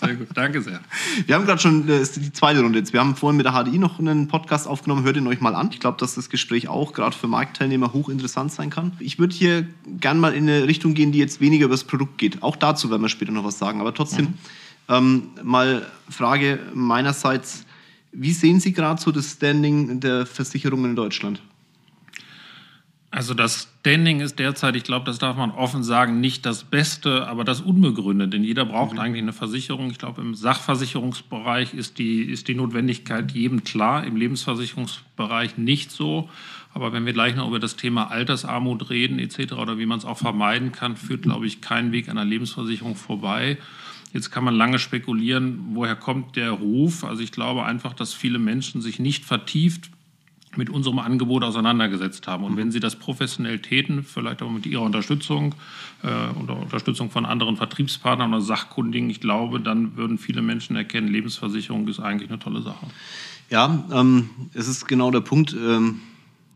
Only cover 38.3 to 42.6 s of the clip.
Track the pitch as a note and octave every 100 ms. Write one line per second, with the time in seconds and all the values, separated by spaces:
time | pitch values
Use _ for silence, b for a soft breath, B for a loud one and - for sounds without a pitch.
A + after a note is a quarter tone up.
38.3 | C3 - A#2+ B2 A#2 B2 B2 B2+ C3 A#2+
39.3 | - C3 B2 A2+ A2 A2+ A#2 A2 A2+ A#2
40.3 | G#2 G#2 A#2+ B2+ - B2 A2 - B2+ -
41.3 | A#2 A2+ - - A#2 A#2+ A#2 A2+ A2 G#2
42.3 | A2 A#2+ -